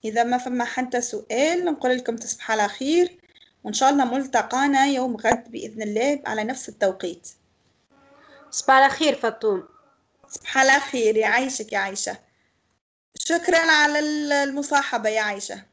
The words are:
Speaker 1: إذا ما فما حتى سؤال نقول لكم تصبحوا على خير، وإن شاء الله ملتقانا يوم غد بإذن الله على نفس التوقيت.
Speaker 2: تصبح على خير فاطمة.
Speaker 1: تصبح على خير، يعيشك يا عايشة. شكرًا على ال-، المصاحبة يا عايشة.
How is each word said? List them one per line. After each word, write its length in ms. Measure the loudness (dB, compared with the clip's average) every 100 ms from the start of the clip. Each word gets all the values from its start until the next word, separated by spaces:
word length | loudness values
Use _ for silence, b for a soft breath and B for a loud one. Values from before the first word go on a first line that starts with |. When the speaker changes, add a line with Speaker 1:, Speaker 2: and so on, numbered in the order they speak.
Speaker 1:
إذا 200 | -2 0
ما 140 | 2 0
فما 260 | -2 -4
حتى 360 | -4 -4 -4 -4
سؤال 640 | -4 -8 -4 0 2 2
نقول 320 | -2 -2 0 0
لكم 200 | -2 -8
تصبحوا 360 | -8 -12 -4
على 160 | -2 -2
خير، 500 | -2 0 2 2 -2 b b b b
وإن 80 | -8
شاء 180 | 2 4
الله 140 | 4
ملتقانا 800 | 2 0 0 0 0 0 2 4 4
يوم 300 | 2 -2 -2
غد 340 | 0 0 -2
بإذن 320 | -12 -12 -8
الله 400 | -4 0 0 -2 -4
على 180 | -4
نفس 240 | -4 -6 -10
التوقيت. 600 | -2 -2 0 -8 -10 -18 _ _ _ _ _ _ _ _ _ b b b
Speaker 2:
تصبح 240 | -6 4
على 140 | 6 6
خير 260 | 4 0
فاطمة. 540 | 0 -4 -2 -2 -2 -6 _ _ _ _ _ _
Speaker 1:
تصبح 300 | -16 -4 2
على 220 | 4 4
خير، 360 | 2 0 2 2
يعيشك 560 | 2 0 0 -6 -6
يا 60 | -4
عايشة. 400 | -4 -6 -8 -10 _ _ _ _ _ _ _ _ _ -10
شكرًا 400 | -2 0 2 2
على 400 | 4 4 4 2
ال-، 340 | 0 -2 0
المصاحبة 760 | 2 0 -2 0 0 0 -2 0
يا 120 | 0
عايشة. 420 | -2 -4 -10 -12 -16